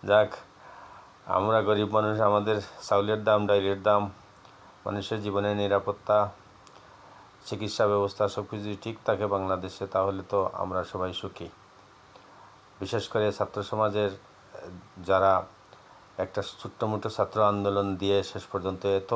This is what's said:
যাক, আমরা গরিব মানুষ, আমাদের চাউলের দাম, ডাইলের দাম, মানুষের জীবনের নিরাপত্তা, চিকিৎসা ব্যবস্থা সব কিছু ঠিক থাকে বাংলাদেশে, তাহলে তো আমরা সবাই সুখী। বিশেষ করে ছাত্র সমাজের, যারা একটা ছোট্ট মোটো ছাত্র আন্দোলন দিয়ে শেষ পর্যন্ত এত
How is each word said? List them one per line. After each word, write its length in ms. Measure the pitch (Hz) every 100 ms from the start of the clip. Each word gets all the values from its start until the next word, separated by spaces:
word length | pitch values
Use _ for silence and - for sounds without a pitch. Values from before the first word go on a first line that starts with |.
| 98
যাক, 240 | 104 107 - - - - - - - - - -
আমরা 360 | 92 101 110
গরিব 260 | 101 104 104
মানুষ, 260 | 107 107 107
আমাদের 400 | 107 104 104 107 101 - -
চাউলের 360 | 101 104 107
দাম, 220 | 107 107 101
ডাইলের 360 | 101 98 98
দাম, 280 | 98 104 101 - - - - - - -
মানুষের 380 | - 101 98 113
জীবনের 340 | 104 98 104 104
নিরাপত্তা, 760 | 101 98 95 98 - 104 101 - - - - - - - - - - - -
চিকিৎসা 400 | 107 107 - 107
ব্যবস্থা 420 | 101 101 - 104
সব 160 | - 101
কিছু 260 | 107 104 101
ঠিক 160 | - 113
থাকে 220 | - 101 101
বাংলাদেশে, 600 | 98 95 92 92 - 98
তাহলে 360 | 95 95 98 90
তো 220 | 101 92
আমরা 320 | 92 92 92
সবাই 280 | 85 95 92
সুখী। 360 | - 98 - 85 - - - - - - - - - - - - -
বিশেষ 280 | 95 113 101
করে 240 | 113 107
ছাত্র 300 | 101 - -
সমাজের, 480 | 98 107 107 101 104 95 - - - - 85 90 - -
যারা 420 | 90 95 98 95 90 - - - - - - -
একটা 240 | 92 -
ছোট্ট 420 | 95 - - -
মোটো 240 | 110 107 107
ছাত্র 320 | - 101 107
আন্দোলন 540 | 104 101 101 98 101 95
দিয়ে 260 | 98 101
শেষ 220 | 95 - -
পর্যন্ত 400 | 98 90 92 101
এত 260 | 98 95